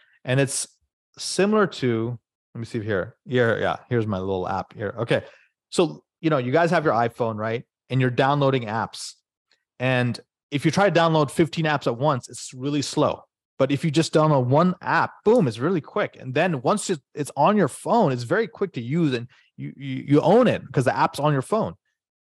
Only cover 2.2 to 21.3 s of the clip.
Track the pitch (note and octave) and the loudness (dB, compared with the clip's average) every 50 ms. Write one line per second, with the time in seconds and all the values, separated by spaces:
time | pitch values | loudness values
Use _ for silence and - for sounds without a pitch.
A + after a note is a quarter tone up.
2.2 | _ _ _ _ _ _ - A#2+ A2 - - A#2 G2+ A2 G#2 F#2 E2+ A#2 - _ | _ _ _ _ _ _ -12 -12 -10 -8 -8 -6 -4 -2 -2 -2 -4 -6 -10 _
3.2 | _ G3 B2 B2 A#2+ A2+ G#2 G2 G2 F2+ - - - - B2 A#2 G#2+ G#2+ G2+ F#2 | _ -2 0 2 2 2 2 0 0 -2 -4 -4 -6 -2 -2 -2 0 -2 -4 -4
4.2 | F#2+ G2 F#2+ F#2 F2+ F2 G2 F#2 F2 - - A2 A2 G2 - G#2 A#2+ - D3 G#2+ | -4 -4 -4 -4 -4 -4 -6 -6 -8 -10 -10 -10 -8 -8 -6 -6 -4 -2 -2 -2
5.2 | - - - _ _ _ _ _ _ _ - - F3 D3+ C#3+ - _ _ _ _ | -4 -6 -16 _ _ _ _ _ _ _ -2 0 0 0 -2 -8 _ _ _ _
6.2 | E3+ D#3 D#3 C3 B2 B2+ C3+ D#3+ F3 E3 F3+ E3 D3+ D#3 G#2+ A#2 A#2 A#2 - - | -2 0 0 0 0 0 2 2 2 2 2 2 2 2 2 2 0 -2 -2 -4
7.2 | B2 A2+ A2 G#2+ G#2+ A2+ A2+ B2+ - _ _ _ _ - B2+ C3 B2+ B2+ A#2+ C3+ | -4 -4 -4 -4 -4 -4 -6 -6 -8 _ _ _ _ -4 -2 0 0 0 2 2
8.2 | C3+ C3+ C#3+ C#3+ C#3 C3+ C3 C3 A2+ G#2 G#2+ A2+ G2 - - - - - - _ | 2 2 2 2 2 2 2 0 -2 -4 -4 -4 -4 -6 -8 -12 -14 -16 -16 _
9.2 | _ _ _ _ _ _ _ _ _ _ _ - B2 C3 C3 B2 B2 B2 A2+ - | _ _ _ _ _ _ _ _ _ _ _ -4 -2 0 0 0 0 -2 -4 -6
10.2 | - _ _ _ _ - C#3+ C3+ - D#3+ - F#3 G3+ G3 D#3 E3 E3 E3 D#3+ D#3 | -12 _ _ _ _ -6 -4 -2 0 0 2 4 4 4 4 4 4 4 4 2
11.2 | D3 C3+ - - E3+ D3+ - E3+ D#3+ D#3 D3 C#3 - C#3+ A#2+ A#2 C#3 D#3 C#3 A#2+ | 2 2 2 0 0 0 0 -2 0 0 0 0 0 -2 -2 0 0 0 0 0
12.2 | - - - - - - C3+ B2+ B2+ C#3+ D3 D3 C3+ - - D3+ C#3+ G2+ - - | -4 -10 -16 -16 -16 -16 -12 -8 -6 -4 -2 -2 -4 -2 0 0 2 0 0 -4
13.2 | - _ _ _ _ _ _ - C3+ B2+ C#3 C3 - E3 C3 E3 D#3 - - D#3+ | -10 _ _ _ _ _ _ -2 0 0 0 0 -2 0 0 0 0 2 2 4
14.2 | D#3 D#3 D3 C3+ B2 B2 C3+ D3+ F3+ F#3 F3 - - - D3+ E3 B2 - - - | 4 4 4 2 2 4 4 4 4 2 0 -2 -4 -2 0 0 0 -2 -4 -2
15.2 | - G#3 A#3 B3+ F3 B2 G#2 A2+ B2+ F3 G3 D#3 - - - G3+ F3 - - - | 0 2 4 4 2 0 -2 -2 -2 -2 -2 -4 -4 -4 -4 -4 -4 -6 -8 -12
16.2 | A2+ C3 B2 D3 F3 F#3+ D#3+ B2+ A#2 D#3 G3+ G3+ - - F#3 C#3+ _ _ - D3 | -10 -4 -2 0 0 0 -2 -2 0 0 0 0 -2 -4 -6 -6 _ _ -10 -10
17.2 | C#3+ - - C#3 D3 F3+ G#3+ G#3 E3+ B2+ - - - D3+ G#3 A#3+ G3+ C#3+ B2+ A#2+ | -10 -6 -2 2 2 4 4 4 2 0 -2 -4 -4 0 2 2 2 2 0 -2
18.2 | A#2+ A#2 E3 G#3+ A3+ - - - G3+ F3+ - B2+ A2+ A#2+ D3 F3 E3 C#3+ B2+ A#2 | -2 -2 0 0 -2 -2 -4 -6 -6 -6 -6 -6 -6 -4 0 0 0 0 0 -2
19.2 | A#2+ - _ _ _ _ _ - C3+ C#3+ - - C#3 C3+ C3 C3 - - C#3+ D3 | -6 -10 _ _ _ _ _ -14 -14 -14 -14 -12 -10 -8 -8 -6 0 2 2 4
20.2 | - D#3 G3 A#3+ B3+ F#3+ A2 - - - - C#3+ A#2+ C3 G#2 B2+ D#3 - - - | 6 6 6 6 6 4 2 0 -4 -4 -2 0 0 0 2 2 0 0 0 0
21.2 | C#3+ D3+ | 0 0